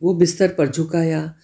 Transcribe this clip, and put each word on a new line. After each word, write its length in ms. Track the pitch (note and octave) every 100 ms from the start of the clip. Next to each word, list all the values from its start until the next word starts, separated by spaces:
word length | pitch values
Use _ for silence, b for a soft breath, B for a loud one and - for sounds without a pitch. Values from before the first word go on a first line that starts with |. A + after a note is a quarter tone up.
वो 120 | E3+
बिस्तर 340 | F3 E3+ - F#3+
पर 220 | F#3 G3
झुक 260 | - D#3+ E3+
आया। 400 | E3 D#3+ D#3 b